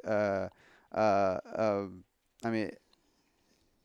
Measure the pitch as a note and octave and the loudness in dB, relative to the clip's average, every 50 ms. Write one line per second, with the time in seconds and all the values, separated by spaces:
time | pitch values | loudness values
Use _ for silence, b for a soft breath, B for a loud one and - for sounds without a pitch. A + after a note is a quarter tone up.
0 | - - A2 G#2 G#2 G2+ G2 F#2+ F#2+ F#2 b b b b b b b b - - | -4 -2 0 2 2 2 0 -2 -4 -6 b b b b b b b b -2 2
1 | A2 G#2+ G2 G2+ G2 F#2+ F#2 - - - - - A2 G#2+ G2+ G2+ G2+ F#2+ F#2 F2+ | 2 4 4 4 4 2 0 -2 -6 -8 -2 0 0 2 2 0 -2 -6 -10 -16
2 | F2+ _ _ _ _ _ _ _ - A#2 A2+ A2 G#2 E2+ - - _ _ _ _ | -20 _ _ _ _ _ _ _ -6 -4 -2 -2 -2 -4 -8 -12 _ _ _ _
3 | _ _ _ _ _ _ _ _ _ _ _ _ _ _ _ _ _ | _ _ _ _ _ _ _ _ _ _ _ _ _ _ _ _ _